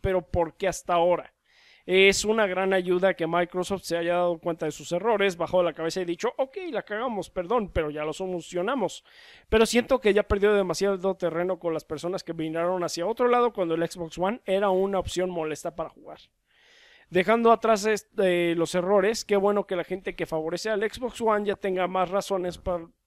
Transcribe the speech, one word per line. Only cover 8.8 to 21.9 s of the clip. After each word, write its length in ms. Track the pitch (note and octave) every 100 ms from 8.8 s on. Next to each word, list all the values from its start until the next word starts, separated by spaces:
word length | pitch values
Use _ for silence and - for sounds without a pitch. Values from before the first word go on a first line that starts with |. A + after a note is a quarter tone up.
| F3+ - - - - - _
Pero 160 | A3 A3
siento 340 | A#3 A#3 B3+
que 140 | G#3+
ya 100 | G3+
perdió 300 | G3+ G#3 G3+
demasiado 600 | G#3 F#3 D#3+ G3 G3 F#3 F#3
terreno 420 | F3 D#3 F3+ F3+
con 160 | E3+
las 100 | D#3+ -
personas 380 | D3+ E3+ F#3
que 100 | - E3
miraron 480 | D#3+ D#3+ E3+ F#3
hacia 240 | E3+ - E3+
otro 200 | A#3 B3
lado 220 | A#3+ A#3+
cuando 220 | A3 F3 E3
el 140 | E3
Xbox 280 | F#3 E3 -
One 220 | F3+ A#3+ -
era 240 | F#3+ G3+
una 300 | F#3 G3 G3
opción 300 | F3+ - F#3
molesta 420 | F3+ D#3 D3+ E3+ D#3+
para 140 | D#3+
jugar. 300 | - - D3+ - _ _ _ _ _ _ _ _
Dejando 420 | F3 F3+ A#3 A#3
atrás 340 | A3+ A3+ G#3+ G#3
est-, 220 | G#3 - -
eh, 340 | F#3+ F3 E3+ E3+
los 180 | D#3+ F3+
errores, 500 | F3 G#3 F#3+ A3+ -
qué 100 | G3+
bueno 300 | G3 G#3 F#3+
que 100 | F#3
la 80 |
gente 320 | D#3+ F#3 F#3+ F3+
que 100 | E3
favorece 440 | D#3+ D#3 F3 G#3+
al 120 | G#3+ G#3+
Xbox 300 | A3 B3 -
One 240 | A3+ G#3 G#3
ya 80 | F#3+
tenga 320 | G3+ F#3
más 220 | F3+